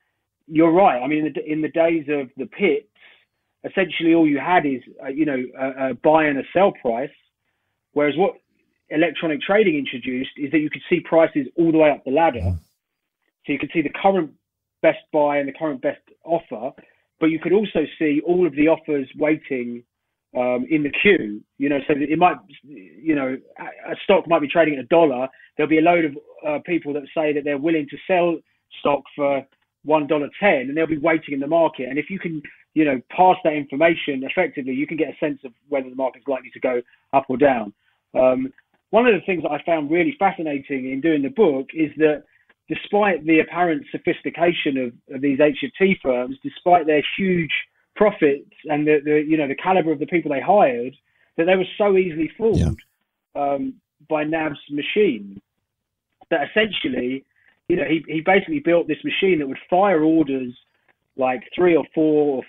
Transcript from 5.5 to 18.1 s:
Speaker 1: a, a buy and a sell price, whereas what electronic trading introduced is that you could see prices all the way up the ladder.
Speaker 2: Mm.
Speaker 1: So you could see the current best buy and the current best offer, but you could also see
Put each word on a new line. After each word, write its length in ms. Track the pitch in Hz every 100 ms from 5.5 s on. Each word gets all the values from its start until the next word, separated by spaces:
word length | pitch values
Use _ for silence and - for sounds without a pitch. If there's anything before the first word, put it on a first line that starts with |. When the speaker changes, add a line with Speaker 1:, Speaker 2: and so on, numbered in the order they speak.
| 135
Speaker 1:
a, 320 | 135 135 131
a 40 |
buy 320 | 123 - 160 151
and 120 | 135
a 60 | -
sell 200 | 170 196 -
price, 300 | 127 117 147 _ _ _ _ _ _ _ _
whereas 200 | 147 147 139
what 180 | 190 - _ _ _ _ _
electronic 500 | 156 170 - 165 147
trading 340 | - 202 202 147
introduced 540 | 131 127 131 127 131 -
is 160 | 139
that 80 | 156
you 100 | 151
could 120 | 139 -
see 120 | 175
prices 480 | - 165 160 151 131 -
all 160 | 165
the 60 | 156
way 120 | 151
up 140 | 139
the 80 | -
ladder. 260 | 147 165 120
Speaker 2:
Mm. 200 | 90 85 _ _ _ _ _ _ _ _
Speaker 1:
So 80 | -
you 60 | 143
could 120 | 147
see 100 | 175
the 80 | 143
current 420 | - 196 196 151 _ _ _ _ _
best 160 | 165 - _
buy 260 | 156 147 143
and 100 | 139
the 40 |
current 280 | 135 156 131
best 200 | 147 139 _ _
offer, 480 | 156 220 - 110 113 - _ _ _ _
but 80 | 160
you 120 | 160
could 140 | 160
also 320 | 190 202 175 143 -
see 220 | 156